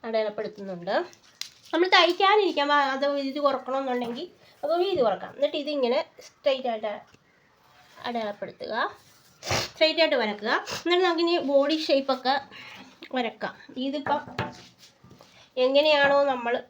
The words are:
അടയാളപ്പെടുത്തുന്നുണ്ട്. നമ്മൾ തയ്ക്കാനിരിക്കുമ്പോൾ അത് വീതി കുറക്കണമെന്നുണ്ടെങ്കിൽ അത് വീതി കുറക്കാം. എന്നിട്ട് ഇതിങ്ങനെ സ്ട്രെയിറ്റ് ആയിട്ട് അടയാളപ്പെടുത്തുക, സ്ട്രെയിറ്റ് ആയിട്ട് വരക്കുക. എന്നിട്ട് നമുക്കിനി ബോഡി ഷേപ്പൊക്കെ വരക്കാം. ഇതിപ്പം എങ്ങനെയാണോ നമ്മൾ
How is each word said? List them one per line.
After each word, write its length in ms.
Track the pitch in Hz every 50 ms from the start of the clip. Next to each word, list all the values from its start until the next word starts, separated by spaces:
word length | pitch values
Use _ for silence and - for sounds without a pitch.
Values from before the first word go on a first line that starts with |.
| -
അടയാളപ്പെടുത്തുന്നുണ്ട്. 880 | 233 226 220 214 214 208 - 214 196 202 - 202 190 185 175 170 185 214 294 359 - - _ _ - _ _ - - - _ _ -
നമ്മൾ 160 | - 320 349 370 403 381
തയ്ക്കാനിരിക്കുമ്പോൾ 800 | 349 330 349 - 392 381 415 427 403 349 285 285 285 285 294 294 285 269 269
അത് 120 | 269 285 285 285
വീതി 260 | 285 277 269 262 294 285
കുറക്കണമെന്നുണ്ടെങ്കിൽ 800 | 277 269 254 - - 262 269 277 262 247 247 240 233 240 247 349 359 - _ _ - _ _
അത് 100 | - 294 330 349
വീതി 180 | 370 403 359 320 247
കുറക്കാം. 260 | 214 185 180 - - -
എന്നിട്ട് 220 | - 277 294 320 311
ഇതിങ്ങനെ 360 | 285 294 302 285 254 233 240 294 - - _ - -
സ്ട്രെയിറ്റ് 420 | - _ _ _ 294 269 254 247 247
ആയിട്ട് 220 | 226 220 214 214 208 214 - _ _ _ _ _ _ _ _ _ _ _ _ _ _ _ _ _ - - -
അടയാളപ്പെടുത്തുക, 680 | - 233 233 220 208 202 - 202 180 - _ - - 214 226 285 392 - - _ _ _ _ _ _ _ _ - - - - - -
സ്ട്രെയിറ്റ് 300 | - - 320 311 311 320
ആയിട്ട് 160 | 320 302 302 247
വരക്കുക. 300 | 226 214 202 - 202 233 269 427 415 - - -
എന്നിട്ട് 220 | - 330 349 359 370
നമുക്കിനി 280 | 349 339 320 339 339 349 339 262 269
ബോഡി 260 | 285 277 277 294 320 311 311
ഷേപ്പൊക്കെ 480 | - 302 277 269 - 262 254 - 254 269 277 - - - - - - - - - - - _ - - -
വരക്കാം. 380 | 254 240 226 - - - 170 - - - - - 254 254
ഇതിപ്പം 340 | 277 277 294 285 - 285 294 - - - - - - - - - - _ _ - - _ _ _ - - _ - _ _ - - _ _ 262 254
എങ്ങനെയാണോ 520 | 254 269 285 302 311 302 285 277 277 277 277 285 277
നമ്മൾ 220 | 262 240 233 233 233 - -